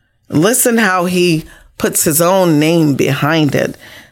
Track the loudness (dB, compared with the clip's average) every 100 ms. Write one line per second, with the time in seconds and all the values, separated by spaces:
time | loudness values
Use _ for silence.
0 | _ _ _ 0 0 0 0 0 0 0
1 | -2 0 0 0 -4 -18 -20 _ -4 -2
2 | -2 0 2 2 2 2 2 2 0 0
3 | -2 -2 0 0 0 0 -4 -6 -18 -20
4 | -20